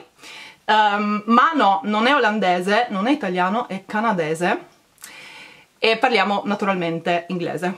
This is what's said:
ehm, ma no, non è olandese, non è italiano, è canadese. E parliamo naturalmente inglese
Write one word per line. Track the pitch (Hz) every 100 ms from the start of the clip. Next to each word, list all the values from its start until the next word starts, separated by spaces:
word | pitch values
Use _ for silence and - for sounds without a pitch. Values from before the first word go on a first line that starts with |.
| - _ - - - -
ehm, | - 214 214 202 208 208 208
ma | 233 294
no, | 311 202 190
non | 196 214 233
è |
olandese, | 294 220 214 190 180 185 208 240
non | 196 214
è |
italiano, | 285 196 180 180 220 247
è | 190
canadese. | - 214 226 185 156 160 180 339 - _ _ _ - - - - - - _ _
E | 220 226
parliamo | - 220 196 202
naturalmente | - 202 196 185 170 165 180 175 170
inglese | 185 175 156 180